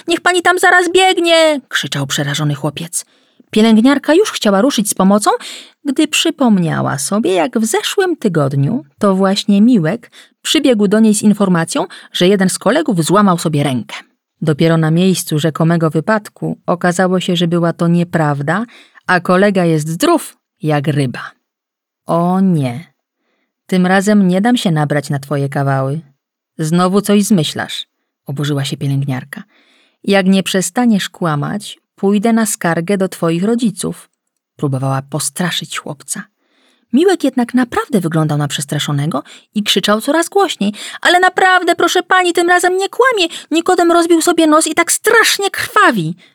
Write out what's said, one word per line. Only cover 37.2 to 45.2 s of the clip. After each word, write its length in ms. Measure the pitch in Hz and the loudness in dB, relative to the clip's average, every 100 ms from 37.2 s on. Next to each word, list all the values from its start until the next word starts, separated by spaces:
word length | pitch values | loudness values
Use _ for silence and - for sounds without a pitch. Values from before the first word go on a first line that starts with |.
jednak 300 | 269 254 240 | 0 -2 -2
naprawdę 460 | 247 254 415 - 208 | -2 -2 -4 -2 -2
wyglądał 380 | 165 160 156 147 | 0 -2 0 -2
na 100 | 143 | -4
przestraszonego 760 | - - 147 - 143 151 269 - - _ | -6 -6 -6 -4 -4 -4 -6 -10 -20 _
i 80 | 214 | -6
krzyczał 380 | 208 208 208 214 | -2 -2 0 -2
coraz 280 | 277 311 330 | 0 -2 0
głośniej: 440 | 403 392 - 202 208 - - | 0 0 -2 -4 -6 -14 -4
„Ale 200 | 311 359 | 0 4
naprawdę, 540 | 370 370 381 370 349 | 2 2 2 2 2
proszę 280 | 349 339 359 | 0 0 0
pani, 300 | - 370 359 | 0 0 2
tym 160 | 349 349 | 0 2
razem 280 | 359 359 370 | 2 2 0
nie 120 | 392 | -4
kłamie, 400 | - 523 440 330 - - | 0 0 2 -2 -4 -4
Nikodem 420 | 320 330 359 339 | -2 0 2 4
rozbił 300 | 339 339 330 | 2 4 2
sobie 240 | 330 339 320 | 2 2 4
nos 200 | 302 320 | 4 2
i 80 | |
tak 180 | 320 339 | -2 -2
strasznie 580 | - 440 453 | 0 2 2